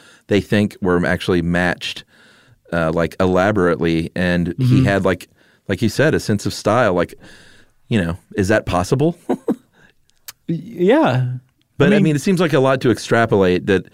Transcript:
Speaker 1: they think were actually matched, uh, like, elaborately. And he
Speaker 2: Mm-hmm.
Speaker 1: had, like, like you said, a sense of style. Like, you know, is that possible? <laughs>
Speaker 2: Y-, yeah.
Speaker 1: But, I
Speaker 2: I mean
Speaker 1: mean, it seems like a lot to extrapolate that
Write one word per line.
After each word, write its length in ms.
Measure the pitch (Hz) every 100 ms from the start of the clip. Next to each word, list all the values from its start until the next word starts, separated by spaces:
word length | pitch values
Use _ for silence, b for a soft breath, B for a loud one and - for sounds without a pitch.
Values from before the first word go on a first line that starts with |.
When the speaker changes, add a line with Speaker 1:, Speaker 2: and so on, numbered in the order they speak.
| b b -
Speaker 1:
they 140 | 104
think 340 | - 107 104 -
were 240 | 92 87 80
actually 360 | 87 - 92
matched, 600 | 82 87 90 - - - - b b b b b _
uh, 180 | 85 82
like, 220 | 82 82 -
elaborately. 920 | 92 90 98 104 87 78 85 82 82 -
And 320 | 90 87 85
he 60 | - 127
Speaker 2:
Mm-hmm. 200 | 131 113
Speaker 1:
had, 200 | 98 95
like, 240 | 90 - b b b -
like 120 | 98
you 60 | 110
said, 240 | - 151 -
a 40 |
sense 260 | - 101 104
of 80 |
style. 400 | - 107 113 110
Like, 200 | 87 85 - B B B B B B -
you 140 | 113
know, 160 | 82 87 _ -
is 120 | 95
that 160 | 110 -
possible? 520 | 90 95 135 156 170
<laughs> 40 | - - - - _ b b _ _ _ - - -
Speaker 2:
Y-, 100 | 165
yeah. 680 | 160 226 180 285 262 127 123 127 - _ _ -
Speaker 1:
But, 160 | 139
I 20 | 208
Speaker 2:
I 40 |
mean 40 | 160
Speaker 1:
mean, 100 | 147
it 60 |
seems 200 | 196 180
like 120 | 175
a 60 | 147
lot 220 | 131 135
to 100 | 127
extrapolate 760 | 101 - 117 113 104 92 90 71
that 180 | 92 -